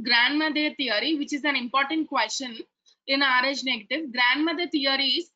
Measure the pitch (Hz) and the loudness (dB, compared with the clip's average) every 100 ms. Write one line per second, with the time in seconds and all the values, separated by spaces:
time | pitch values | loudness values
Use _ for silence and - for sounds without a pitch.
0 | 240 240 247 294 311 302 302 302 262 208 | 2 4 4 2 0 0 -2 -2 -2 0
1 | 262 311 285 285 285 269 240 - 277 320 | 0 -2 -2 -4 -2 -2 -2 -2 0 -2
2 | 302 269 220 - 254 226 - _ _ _ | -2 0 -2 -4 -8 -10 -16 _ _ _
3 | - 269 277 254 262 277 262 240 202 277 | -4 2 4 4 2 0 -2 -4 -4 -6
4 | 320 233 247 277 320 330 349 311 269 269 | -4 0 2 4 2 0 -2 0 0 0
5 | 269 294 339 | 0 -2 -6